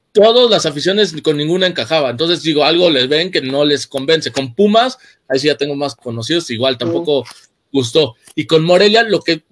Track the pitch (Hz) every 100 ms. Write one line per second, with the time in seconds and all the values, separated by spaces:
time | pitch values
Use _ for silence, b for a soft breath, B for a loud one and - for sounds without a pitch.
0 | _ - 214 240 240 185 160 147 156 202
1 | 196 160 160 147 151 180 185 175 113 160
2 | 131 120 165 170 151 147 143 170 175 135
3 | 127 151 185 185 131 139 147 139 - 135
4 | 139 160 143 131 131 117 208 220 254 -
5 | b b - 135 147 143 147 143 143 -
6 | 123 113 117 170 170 113 131 123 123 170
7 | 165 139 117 B B _ _ 139 117 160
8 | 139 - B - - 160 160 180 208 220
9 | 226 185 - 160 _